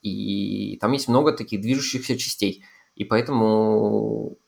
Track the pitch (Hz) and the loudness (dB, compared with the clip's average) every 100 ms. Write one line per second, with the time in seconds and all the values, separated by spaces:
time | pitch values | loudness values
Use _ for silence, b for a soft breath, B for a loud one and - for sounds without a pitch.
0 | 104 98 104 101 101 101 101 - 107 139 | -8 -6 -4 -4 -4 -4 -6 -2 0 0
1 | 123 123 151 151 104 101 110 131 - 127 | 2 4 4 0 -4 -4 0 0 -2 -4
2 | - 90 - - 101 - b b b - | -4 -4 -4 -2 -2 -2 b b b -10
3 | 101 110 117 123 110 110 110 107 107 107 | 0 0 2 2 4 4 4 2 2 0
4 | 107 110 - - | 0 -4 -6 -12